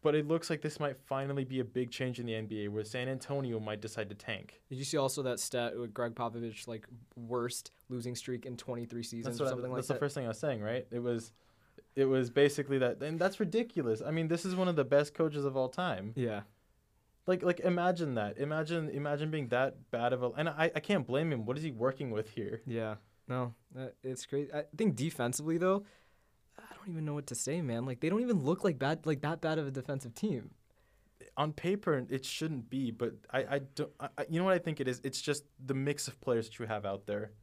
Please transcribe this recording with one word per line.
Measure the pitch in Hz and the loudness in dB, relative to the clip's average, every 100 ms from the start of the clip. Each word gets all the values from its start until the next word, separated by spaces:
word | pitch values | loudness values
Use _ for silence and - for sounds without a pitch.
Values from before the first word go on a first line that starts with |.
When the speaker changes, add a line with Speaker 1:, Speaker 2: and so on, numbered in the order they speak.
Speaker 1:
But | 156 | 4
it | 151 147 | 4 4
looks | 165 165 | 0 0
like | 151 | -4
this | 151 - | -4 -2
might | 147 - | -4 -4
finally | - 135 139 139 | -4 -4 -2 -2
be | 127 131 | -2 -2
a | |
big | 117 127 120 | -2 -2 -2
change | - 131 120 | -2 -4 -2
in | 120 | -4
the | |
N | 110 107 | -4 -4
B | 107 | -4
A | 104 | -2
where | 104 | -2
San | 104 123 127 | -4 -4 -4
Antonio | 131 - 139 131 113 | -4 -4 -2 -2 -2
might | 107 107 | -2 -4
decide | 110 - 101 | -6 -6 -6
to | |
tank. | 101 - 107 - - _ | -6 -8 -8 -8 -20 _
Speaker 2:
Did | 131 | -8
you | |
see | 139 151 | -2 2
also | 135 135 | 2 0
that | 127 120 | -2 -2
stat | - 123 117 117 | -2 0 -2 -2
with | 120 | -6
Greg | 104 120 | -2 -4
Popovich, | 117 117 117 117 110 - | -2 -4 -4 -6 -8 -10
like, | 113 - 120 - - | -10 -12 -20 -18 -14
worst | 117 123 120 - - _ _ | -2 0 0 -4 -10 _ _
losing | 127 120 | -6 -4
streak | 123 - 123 | -6 -4 -6
in | 131 120 | -6 -10
twenty-three | - 120 117 120 | -6 -6 -4 -6
seasons | 117 117 120 120 | -6 -6 -4 0
Speaker 1:
That's | |
Speaker 2:
or | |
Speaker 1:
what | 135 | 0
I, | |
Speaker 2:
something | 127 123 | 0 -2
like | 131 | -4
Speaker 1:
that's | 131 | 0
the | |
Speaker 2:
that? | 131 | 0
Speaker 1:
first | 143 | 0
thing | 143 120 | 0 -4
I | |
was | 110 | -2
saying, | 151 120 | -2 0
right? | 104 123 - | -2 -2 -2
It | 120 | -2
was, | 120 117 117 _ _ _ _ - - - | 0 0 -2 _ _ _ _ -20 -8 2
it | |
was | 135 131 120 | 6 6 4
basically | 127 143 143 131 135 | 6 6 6 0 4
that, | 123 - | 4 2
and | 147 160 | -4 2
that's | 180 196 | 2 2
ridiculous. | 196 214 233 254 123 110 | 2 2 0 0 2 2
I | - | 0
mean, | 160 160 | 0 2
this | 165 | 0
is | 190 | 0
one | 185 185 | 2 2
of | 160 | 4
the | |
best | 127 143 143 | 6 6 4
coaches | - 160 147 139 | 2 0 2 0
of | 131 | 2
all | 127 | 0
time. | - 180 98 101 113 | 0 -2 -2 -4 -2
Speaker 2:
Yeah. | 120 104 101 _ _ _ _ _ _ _ - | 0 -2 -8 _ _ _ _ _ _ _ 0
Speaker 1:
Like, | 185 | 2
like, | 180 175 | 4 4
imagine | 180 175 180 175 160 120 | 4 4 4 4 2 2
that. | 104 - | 0 -2
Imagine, | 143 156 156 170 156 | -2 0 0 0 0
imagine | 139 147 143 156 | -2 0 0 0
being | 156 127 | -2 2
that | 120 135 - - | 4 4 0 -6
bad | 117 120 | 2 2
of | 127 | 4
a, | 123 | 0
and | 139 165 | 0 -2
I, | 151 165 | 2 2
I | 156 | 2
can't | - 196 117 | 2 2 4
blame | 131 165 | 2 2
him. | 135 110 | 0 -2
What | 139 | -2
is | |
he | 160 | -4
working | 117 123 135 135 | 0 0 0 -2
with | 107 107 | -2 -2
here? | - 101 117 - | -4 -4 -6 -4
Speaker 2:
Yeah. | 113 110 104 _ _ - | -2 -2 -6 _ _ -4
No, | 123 123 117 _ 127 | -2 -2 -6 _ -12
uh, | 131 - | -12 -8
it's | 131 127 - | -8 -6 -2
great. | 139 143 | -2 -2
I | 147 147 151 | -4 -6 2
think | 214 120 | 2 4
defensively, | 151 156 120 123 151 165 | 0 0 -2 0 0 2
though, | 185 196 202 - _ _ _ _ _ - | 4 4 0 -20 _ _ _ _ _ -20
I | - - | -18 -14
don't | 202 | -8
even | 160 156 | -4 -2
know | |
what | 147 139 | -4 -4
to | |
say, | 123 - 160 | -4 -2 0
man. | 147 117 131 | 0 0 -2
Like, | 123 | 0
they | 156 | 2
don't | 202 | 2
even | 247 202 | 4 4
look | 135 180 | 4 2
like | 202 139 | 2 2
bad, | 131 156 - | 0 0 0
like, | 139 | 0
that | 147 165 | 0 0
bad | 160 160 | 0 0
of | 139 | 0
a | |
defensive | 135 127 135 120 | -4 -4 -4 -6
team. | 113 214 139 - - _ _ _ _ _ _ - - | -2 0 0 -4 -18 _ _ _ _ _ _ -12 -2
Speaker 1:
On | 151 | -2
paper, | 151 170 208 196 143 123 | 0 0 0 2 0 0
it | 131 131 | -4 -4
shouldn't | - 160 143 110 | -4 -4 -4 -4
be, | 131 127 | -2 -2
but | 113 117 107 - | 0 -4 -4 -2
I, | 131 | 0
I | 131 143 135 | 2 -2 -2
don't, | - 147 - | -6 -6 -6
I, | 139 - | -10 -6
I, | 143 | -2
you | 160 | 2
know | |
what | 190 | 4
I | 180 | 4
think | 175 151 | 2 0
it | 131 | 0
is? | 123 | 0
It's | 127 - | -4 -4
just | - 147 - _ | -2 -2 -4 _
the | 135 | -2
mix | 135 135 143 - | 0 0 -2 -6
of | - | -6
players | - 117 113 | 0 2 0
that | - | -6
you | 113 | -4
have | 107 | -2
out | 101 98 - | -2 -4 -2
there. | 101 107 - | -4 -4 -12